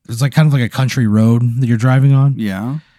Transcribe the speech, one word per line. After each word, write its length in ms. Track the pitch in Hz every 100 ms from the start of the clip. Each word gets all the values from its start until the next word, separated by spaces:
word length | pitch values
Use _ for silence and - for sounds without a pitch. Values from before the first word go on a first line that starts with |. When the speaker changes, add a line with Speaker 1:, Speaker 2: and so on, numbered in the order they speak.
| -
Speaker 1:
it's, 120 | 113
like, 120 | 135
kind 140 | 151 156
of 60 |
like 100 | 139
a 60 | 117
country 360 | - 131 - 113
road 560 | 107 113 117 120 120
that 60 | 123
you're 100 | 117
driving 360 | 127 131 139
on. 200 | 139 139 131
Speaker 2:
Yeah. 440 | 107 95 117 151 -